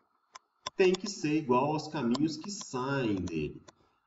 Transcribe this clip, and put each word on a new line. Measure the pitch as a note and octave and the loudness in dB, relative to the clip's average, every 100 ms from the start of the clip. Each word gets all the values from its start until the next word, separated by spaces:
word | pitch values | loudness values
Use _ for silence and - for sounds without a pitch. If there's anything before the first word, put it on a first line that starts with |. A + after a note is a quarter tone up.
| _ _ _ - _ _ - - | _ _ _ -20 _ _ -6 2
têm | F#3 | 4
que | F#3 G#3 | 4 -2
ser | - D3+ D3+ | -4 0 0
igual | A#2+ B2 D3 | 4 4 4
aos | D#3 - | 0 -4
caminhos | - A#2 C3 D#3+ - | -2 0 2 0 -2
que | - | -8
saem | - - B2+ C3 C#3 A2+ G2 | -10 -6 -4 -2 0 0 0
dele. | F2+ E2 D2 C#2 - - _ _ | -2 -4 -4 -6 -18 -20 _ _